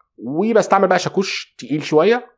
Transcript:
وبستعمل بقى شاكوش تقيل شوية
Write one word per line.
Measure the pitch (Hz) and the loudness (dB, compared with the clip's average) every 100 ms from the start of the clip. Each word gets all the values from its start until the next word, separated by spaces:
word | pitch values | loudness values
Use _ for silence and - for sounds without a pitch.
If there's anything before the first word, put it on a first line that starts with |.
| _ - | _ -14
وبستعمل | 110 156 214 220 - 196 190 | -8 -2 2 2 4 2 2
بقى | 180 | 0
شاكوش | - 185 190 - - - | 0 -4 -4 -6 -12 -16
تقيل | 117 147 | -8 -6
شوية | 135 151 185 240 - | 0 2 2 0 -4